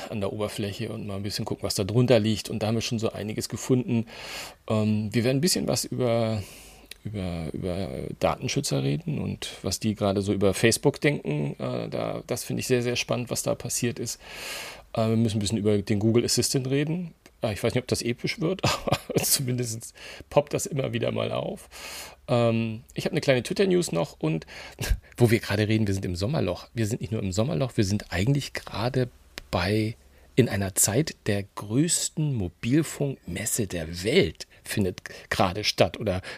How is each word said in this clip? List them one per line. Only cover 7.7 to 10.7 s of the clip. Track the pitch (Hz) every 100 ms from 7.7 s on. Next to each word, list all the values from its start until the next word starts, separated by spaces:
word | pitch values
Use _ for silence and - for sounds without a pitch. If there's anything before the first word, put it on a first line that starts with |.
| 87 90 67 73 -
Datenschützer | 185 - 131 - 139 139
reden | 135 147 160 139
und | 98 98 - -
was | - -
die | 113
gerade | 101 104 98
so | 98
über | 98 101
Facebook | 92 -